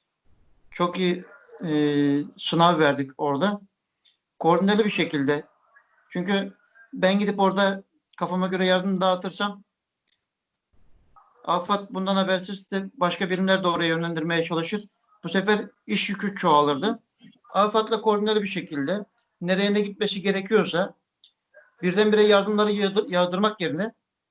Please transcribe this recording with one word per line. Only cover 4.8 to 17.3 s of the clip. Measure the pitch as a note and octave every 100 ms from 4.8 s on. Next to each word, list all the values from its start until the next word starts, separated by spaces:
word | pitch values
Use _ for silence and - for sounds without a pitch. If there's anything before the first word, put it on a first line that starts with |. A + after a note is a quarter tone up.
| G#3
bir |
şekilde. | - E3 D3+ C3+ D3 - _ _ _ _ _ _
Çünkü | F3+ F3+ G3 G3 - _ _ -
ben | F3+ F#3 G3+
gidip | G#3 G3
orada | G3 F#3+ G3 G3 - _ _ -
kafama | F3 F#3 F#3
göre | F#3 F#3
yardım | F#3 F#3+ F#3
dağıtırsam | F#3+ F#3 F#3 - G3+ G3 - _ _ _ _ _ _ _ _ _ _ _ - - _ _ _ _ -
afad | F3 F3+ G3+ G3
bundan | F#3 F#3+ G3
habersiz | F#3+ F#3 F#3 F#3+ -
de | G3 G3
başka | - F3 - F#3+
birimler | F#3 F#3+ F#3+
de | F3+
oraya | E3+ E3+
yönlendirmeye | E3 E3+ E3 D#3+ E3+
çalışır. | E3 E3 B2+ G#3+ - _ _ _
Bu | E3+
sefer | F#3+ G3 G#3+ - _ -
iş | G#3 -
yükü | G3 G3+ G3+
çoğalırdı. | F3 D3 D3 C#3 F#3+ A3+ _ _ -